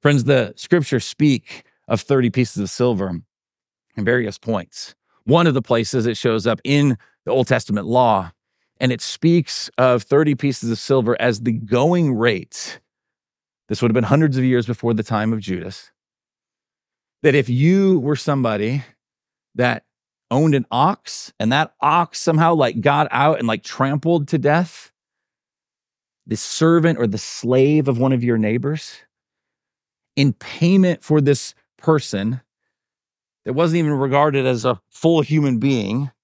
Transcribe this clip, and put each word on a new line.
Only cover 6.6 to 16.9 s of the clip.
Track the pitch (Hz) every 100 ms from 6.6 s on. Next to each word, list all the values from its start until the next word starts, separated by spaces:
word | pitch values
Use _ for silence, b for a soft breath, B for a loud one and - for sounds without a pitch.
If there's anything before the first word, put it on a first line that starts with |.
in | - 143 143 113 b b -
the |
Old | 127 127
Testament | 120 - 101 90
law, | 123 123 101 87 _ _ _ _ _
and | 127
it | 120
speaks | - - 165 170 151 - - -
of | 127 123
thirty | - 139 151
pieces | 139 143 127 117
of | 110
silver | - 135 113 120
as | 123 107
the | 120
going | 117 110 120 147 175 156 120
rate. | 117 101 78 - - - _ _ _ _ _ _ _ _ _
This | 107
would | 117
have |
been | 113 113
hundreds | 143 160 131
of |
years | 127 123 113
before | 117 117 110
the |
time | 107 110 107
of | 113
Judas. | 95 92 87 95 - _ _ _ _ _ _ _ _ _ _